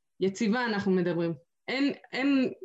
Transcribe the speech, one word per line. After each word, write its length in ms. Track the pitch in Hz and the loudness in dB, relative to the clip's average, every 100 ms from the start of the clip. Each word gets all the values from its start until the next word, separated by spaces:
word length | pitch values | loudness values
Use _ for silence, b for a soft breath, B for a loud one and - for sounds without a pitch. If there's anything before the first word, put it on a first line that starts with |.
| _ - | _ -4
יציבה 460 | 190 196 233 247 240 | -2 0 0 0 0
אנחנו 260 | 208 196 | -2 2
מדברים. 420 | 185 175 170 170 165 _ _ - | 2 2 0 -2 -4 _ _ -6
אין, 240 | 262 277 - - | 0 0 -2 -8
אין, 400 | - 277 269 254 - | -2 2 2 2 -4